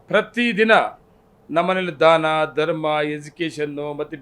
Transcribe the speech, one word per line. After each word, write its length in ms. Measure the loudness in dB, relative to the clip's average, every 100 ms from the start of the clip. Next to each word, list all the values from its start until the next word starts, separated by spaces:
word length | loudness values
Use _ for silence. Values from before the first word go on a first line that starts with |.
| _
ಪ್ರತಿದಿನ 640 | -2 -2 -2 -2 0 4 4 2 -8 _ _ _ _ -4
ನಮ್ಮನೇಲಿ 500 | -2 0 -2 -4 2
ದಾನ, 260 | 4 4 2 0 -2 -2
ಧರ್ಮ, 300 | -4 -2 -2 -2 -4
ಎಜುಕೇಷನ್ನು, 720 | -6 -12 -8 -8 -6 -8 -6 -8 -8
ಮತ್ತು 180 | -10 -8